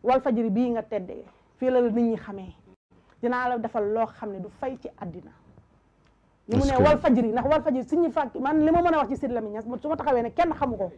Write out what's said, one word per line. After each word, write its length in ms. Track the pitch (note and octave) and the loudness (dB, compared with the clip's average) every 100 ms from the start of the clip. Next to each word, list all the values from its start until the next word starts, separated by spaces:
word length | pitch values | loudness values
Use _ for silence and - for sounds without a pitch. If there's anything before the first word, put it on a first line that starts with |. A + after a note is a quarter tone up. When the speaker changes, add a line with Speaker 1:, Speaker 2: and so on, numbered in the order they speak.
Speaker 1:
Walfadjri 460 | A3 C4 C4 A#3 A3+ | 2 2 2 0 0
bii 200 | G3 B3 A#3 | 0 0 -2
nga 60 | |
teddee, 420 | G#3+ G#3+ F#3 - - _ _ _ | -4 -8 -8 -14 -18 _ _ _
fii 120 | B3+ | 0
la 120 | B3+ | 2
la 80 | A#3+ | 2
nit 120 | A3 A#3 | 2 0
ñi 60 | A3 | -2
xamee. 360 | - G3 F#3 - _ _ _ _ _ _ | -8 -14 -14 -20 _ _ _ _ _ _
Dinaa 280 | A#3+ B3 B3 | -4 -2 -2
la 80 | B3 | -2
defal 280 | A3+ A3+ G#3 | -4 -4 -2
loo 120 | A3 A3 | -2 -4
xam 240 | - G#3+ | -6 -12
ne 80 | G3 | -10
du 100 | F3+ | -14
fay 280 | - C4 C4+ | -8 -8 -8
ci 120 | - - | -14 -12
àddina." 300 | F#3 E3+ - _ _ - _ _ _ _ _ _ _ _ - | -14 -12 -18 _ _ -20 _ _ _ _ _ _ _ _ 0
Li 100 | A#3+ | 2
mu 60 | |
Speaker 2:
Est-ce 80 | C#4 | 4
Speaker 1:
ne 60 | C4 | 6
Speaker 2:
que 60 | |
Speaker 1:
Walfadjri, 440 | A3 D4+ E4 B3 A#3+ | 6 6 4 4 4
ndax 140 | A3+ C4 | 0 2
Walfadjri 360 | D4+ D#4 C4 | 2 2 -2
signifie, 560 | B3 D#4+ E4 D#4+ C#4 E4+ | 0 0 2 0 -4 -4
man 260 | C4 D#4 D4+ | -2 2 4
li 60 | |
ma 100 | E4+ | 4
mën 120 | F4 | 4
a 40 | D#4+ | 2
wax 120 | C4 | 0
ci 60 | C4+ | -2
Sidy 160 | C4+ | -4
Lamine 200 | A#3 G#3+ | -4 -6
Niass, 120 | G#3 A3+ A#3+ | -10 -10 -8
su 60 | D4+ | -6
ma 80 | D#4 | -4
taxawee 260 | D4 B3+ | 0 0
ne 60 | A#3 | 0
kenn 200 | A#3 E4+ | 0 0
xamu 240 | D#4 C#4 G#3+ | 0 -4 -2
ko. 140 | F#3 | -6